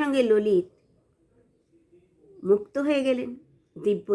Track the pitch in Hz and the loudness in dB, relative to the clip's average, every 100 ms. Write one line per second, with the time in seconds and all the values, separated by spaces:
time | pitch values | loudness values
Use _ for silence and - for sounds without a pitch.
0 | 294 269 233 214 214 185 - _ _ _ | 0 2 2 2 2 0 0 _ _ _
1 | _ _ _ _ _ _ _ _ _ _ | _ _ _ _ _ _ _ _ _ _
2 | _ _ _ - 185 202 208 277 285 285 | _ _ _ -8 0 0 0 -4 -2 0
3 | 262 247 247 247 _ _ _ 160 202 196 | 0 -2 -6 -14 _ _ _ -8 -4 -4
4 | - | -2